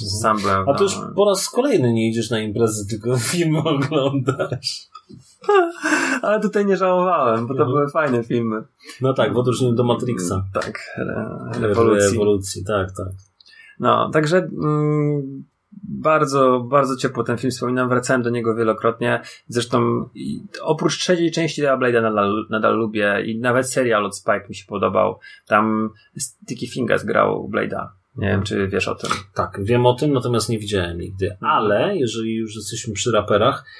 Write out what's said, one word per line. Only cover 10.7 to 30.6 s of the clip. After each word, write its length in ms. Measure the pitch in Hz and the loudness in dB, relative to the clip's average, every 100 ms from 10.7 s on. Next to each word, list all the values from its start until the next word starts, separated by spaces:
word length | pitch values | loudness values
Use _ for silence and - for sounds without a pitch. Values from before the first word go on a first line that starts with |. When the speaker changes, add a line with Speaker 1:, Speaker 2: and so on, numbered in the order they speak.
| 104 - - | -10 -12 -8
Speaker 2:
re-, 280 | 92 - 110 - 123 120 | -6 -6 -8 -8 -8 -4
Speaker 1:
Re-, 120 | 113 | 0
Speaker 2:
rewolucji. 440 | 101 117 101 101 | 4 4 6 4
Speaker 1:
rewolucji, 520 | 110 104 101 95 - 98 | 4 2 2 0 -8 -2
tak, 220 | 104 95 98 | -2 -2 -6
tak. 100 | 95 95 - _ - - - - | -10 -10 -18 _ -20 -20 -20 -4
Speaker 2:
No, 300 | 120 113 113 | 2 2 2
także, 280 | 156 151 180 | 2 2 2
mm, 1040 | 160 - 151 151 151 151 147 147 135 135 - _ _ - | 0 -4 -2 0 2 2 0 -2 -4 -10 -16 _ _ -18
bardzo, 760 | - 135 151 156 147 139 131 127 120 | -12 -4 2 2 2 4 4 4 4
bardzo 260 | 143 131 127 | 2 2 0
ciepło 260 | 127 123 | -2 -2
ten 140 | 120 117 | -2 0
film 140 | 131 | -2
wspominam, 380 | - 123 127 127 | -2 -2 0 0
wracałem 320 | 123 - 127 | 0 2 0
do 80 | 120 | 0
niego 260 | 120 113 110 | 0 0 0
wielokrotnie. 640 | 113 107 117 113 120 120 - - _ | 0 2 0 0 0 0 -4 -18 _
Zresztą 600 | 117 120 123 120 117 - - | -4 0 2 2 0 -4 -10
i 280 | - - - - | -10 -10 -12 -8
oprócz 360 | - 151 165 - | -2 0 0 0
trzeciej 340 | - 180 170 | 0 2 2
części 300 | 165 160 151 | 0 -2 0
ja 160 | 143 131 | 0 2
Blade'a 240 | 127 117 | 4 4
nadal, 440 | 113 107 101 107 107 | 2 2 2 0 -2
nadal 280 | 110 110 107 | 0 2 2
lubię 440 | 113 107 101 101 104 | 0 0 0 0 -2
i 140 | 113 | -2
nawet 300 | 123 120 127 | 0 0 0
serial 340 | - 123 107 101 | 0 2 2 0
od 120 | - | -4
Spike 280 | - 101 - | -2 -2 -4
mi 60 | 101 | -16
się 100 | - | -8
podobał. 520 | 101 98 95 98 104 - - _ | -2 0 2 2 -2 -14 -20 _
Tam 420 | 107 107 110 110 - _ - | 0 2 -2 -4 -8 _ -12
Sticky 500 | - - - 123 120 | -12 -12 -12 -10 -8
Fingers 360 | 139 113 101 | -6 -2 0
grał 460 | 104 104 101 104 - | 0 0 0 0 -4
Blade'a. 340 | 107 104 101 95 - _ 117 | -4 -4 -6 -10 -16 _ -6
Nie 120 | 104 | -2
wiem, 120 | 98 | -2
Speaker 1:
Mhm. 40 | |
Speaker 2:
czy 240 | 95 107 95 | -2 -2 0
wiesz 200 | 95 110 | 0 -2
o 80 | - | -4
tym. 140 | - - - | -4 -6 -6
Speaker 1:
Tak, 260 | - 95 - | -6 -6 -4
wiem 220 | 101 120 123 | 0 2 4
o 80 | |
tym, 200 | 123 151 | 2 2
natomiast 360 | 135 123 117 - | 0 0 -2 0
nie 100 | |
widziałem 380 | 110 | -4